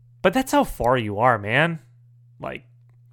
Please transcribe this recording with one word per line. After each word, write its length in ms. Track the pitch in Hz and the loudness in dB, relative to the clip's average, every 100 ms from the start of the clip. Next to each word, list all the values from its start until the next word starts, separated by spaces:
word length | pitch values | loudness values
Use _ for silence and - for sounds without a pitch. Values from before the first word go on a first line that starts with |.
| _ _ | _ _
But 120 | - | 0
that's 180 | 262 262 | 0 0
how 140 | 285 254 | 0 0
far 320 | - 117 127 | -2 0 0
you 200 | 107 101 | -2 0
are, 200 | 123 113 | 2 2
man. 420 | 101 123 170 165 _ _ _ _ _ - | 0 0 0 -2 _ _ _ _ _ -16
Like, 240 | 135 131 _ _ _ _ _ | -12 -14 _ _ _ _ _